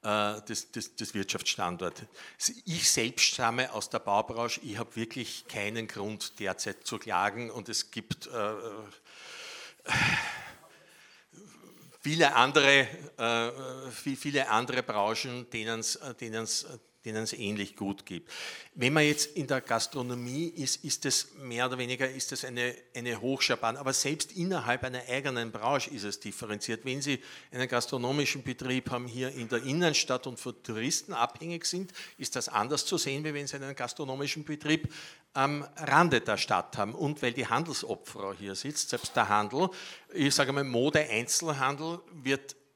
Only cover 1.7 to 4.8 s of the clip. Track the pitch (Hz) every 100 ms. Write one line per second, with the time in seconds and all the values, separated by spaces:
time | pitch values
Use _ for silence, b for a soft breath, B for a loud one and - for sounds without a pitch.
1.7 | 87 90 - - B B B - 240 -
2.7 | 160 - - 117 - - - 117 120 127
3.7 | 110 - 113 - 101 107 113 117 - 123
4.7 | 104